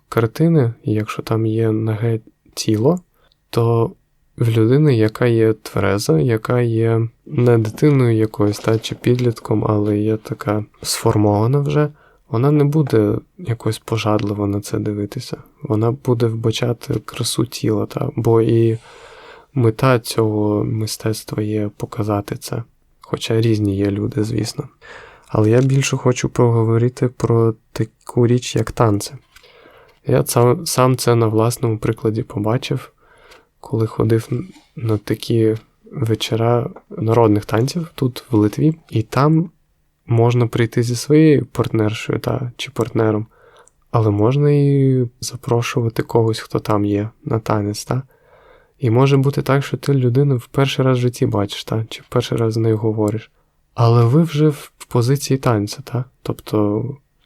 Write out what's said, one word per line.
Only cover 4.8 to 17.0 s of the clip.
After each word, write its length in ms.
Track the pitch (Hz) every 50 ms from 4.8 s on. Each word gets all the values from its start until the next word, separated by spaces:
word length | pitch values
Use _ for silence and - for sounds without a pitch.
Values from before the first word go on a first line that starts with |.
| 156 147 131
яка 300 | 110 110 107 - - 123
є 280 | 123 117 113 110 110 110
твереза, 640 | - _ - - - 98 98 98 104 110 - 160 160
яка 420 | 147 127 113 110 - - 123 123
є 460 | 120 117 113 113 113 113 113 113 113 113 - _ _
не 320 | - 151 131 123 120 120 113
дитиною 600 | 110 107 - - 156 151 143 135 127 120 113 110
якоюсь, 420 | 110 110 - - 104 104 101 -
та, 200 | - 113 113 110
чи 160 | - - -
підлітком, 680 | - - 127 123 123 123 120 117 - - - 113 107 - -
але 300 | 107 104 104 107 104 104
є 200 | 104 110 110 107
така 480 | - - 113 - - 104 104 107 107 - _ _
сформована 760 | - - - - - 113 113 110 104 107 104 104 110 120 135 143
вже, 300 | 143 147 143 147 151 147 147 _ _ _ _ _ _ _
вона 220 | 117 113 123 147
не 120 | 151 147 143
буде 540 | 143 147 160 147 127 120 110 104 104 113 123 - _ _ -
якось 420 | 180 - 117 - - 110 110 -
пожадливо 680 | - - 113 110 - 107 107 104 101 101 104 101 101 101
на 140 | 101 104
це 180 | 104 - - 110
дивитися. 580 | 107 107 104 104 101 104 - 123 - - - - - - _ _ -
Вона 280 | - 107 107 113 117
буде 360 | 123 139 - 131 123 117 123 113
вбачати 680 | 113 113 113 113 107 - 123 120 117 - - - 120 113